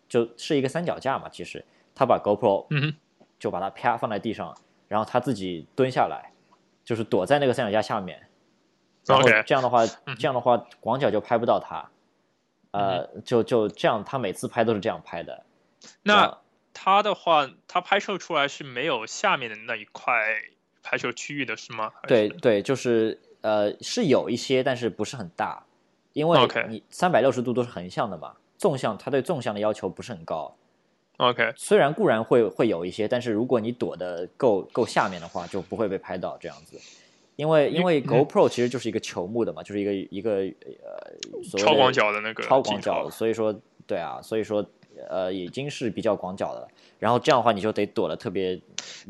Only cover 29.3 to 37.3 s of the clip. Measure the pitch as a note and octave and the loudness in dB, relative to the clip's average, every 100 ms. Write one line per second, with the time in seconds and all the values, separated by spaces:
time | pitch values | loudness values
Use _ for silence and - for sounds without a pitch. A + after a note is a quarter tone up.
29.3 | D3+ A#2 G#2 G#2+ G#2 F#2+ F2 G2 F#2 E2 | -4 -4 -2 -2 -2 -6 -8 -12 -12 -8
30.3 | E2 C#2+ _ _ _ _ _ _ - B2 | -8 -8 _ _ _ _ _ _ 0 0
31.3 | A#2 A2+ - - G3+ C#3+ D#3+ F#3 A2 A2+ | 2 -2 -2 2 4 4 2 2 2 4
32.3 | B2+ G#2+ - A#2 E2+ F2+ G2 G#2 B2 A#2 | 4 4 2 0 0 -4 -4 -2 -2 -2
33.3 | G#2 B2+ A#2+ A2 B2 F#2 D#2 F2+ E2+ F2+ | -2 0 0 -2 -4 -6 -4 -8 -8 -10
34.3 | - B2+ G2 - - G#2+ E3+ A2 F2 E2+ | 0 2 2 -2 -2 0 0 -2 -4 -10
35.3 | F#2+ E2+ G2 E2 G2 G#2 F#2 - F#2 F2+ | -10 -8 -8 -8 -4 -4 -4 -6 -8 -8
36.3 | - E2 C#2 - - - - _ _ _ | -10 -14 -16 -20 -20 -20 -20 _ _ _